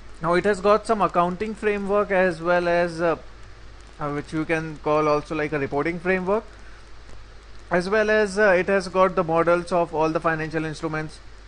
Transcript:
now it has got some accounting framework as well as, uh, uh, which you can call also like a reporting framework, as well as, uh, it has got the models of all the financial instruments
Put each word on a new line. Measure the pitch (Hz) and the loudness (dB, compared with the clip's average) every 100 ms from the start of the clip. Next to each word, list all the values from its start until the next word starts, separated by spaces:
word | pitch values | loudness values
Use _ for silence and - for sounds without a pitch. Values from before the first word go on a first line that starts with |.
| - - | -16 -6
now | 165 | 0
it | 175 | 2
has | 190 202 | 2 2
got | 202 208 214 | 4 2 2
some | 220 | 0
accounting | 175 175 175 180 220 220 | 2 2 0 0 -6 -2
framework | 214 208 202 202 196 | -2 -2 0 0 2
as | 190 185 160 | 4 2 2
well | 170 175 175 | 0 2 4
as, | 175 175 160 | 2 0 0
uh, | 170 151 - - - - - - - - | 0 0 -4 -18 -18 -18 -18 -18 -20 -10
uh, | 147 | -6
which | 147 143 | -6 -6
you | 160 | -4
can | 156 160 160 151 | -2 -2 -2 -6
call | 151 151 151 | 0 2 4
also | 147 147 | 2 0
like | 156 151 | -4 -2
a | 151 | -2
reporting | 139 143 151 175 | -2 -2 -2 -2
framework, | 175 185 180 214 226 - - - - - - - - - - - - | 0 0 0 -2 -2 -16 -18 -18 -18 -18 -16 -16 -16 -20 -18 -18 -4
as | 175 180 | -2 0
well | 214 214 | 2 4
as, | 214 214 190 | 4 2 4
uh, | 214 | 4
it | 180 185 | 4 4
has | 196 185 | 0 0
got | 185 185 175 | 2 2 2
the | |
models | 165 165 165 175 170 | 0 2 4 2 2
of | 175 170 | 0 0
all | 156 160 | 0 0
the | 160 | 0
financial | 165 160 156 160 | 0 -2 -2 -4
instruments | 160 151 160 156 156 - - - | -4 -6 -6 -6 -8 -12 -20 -20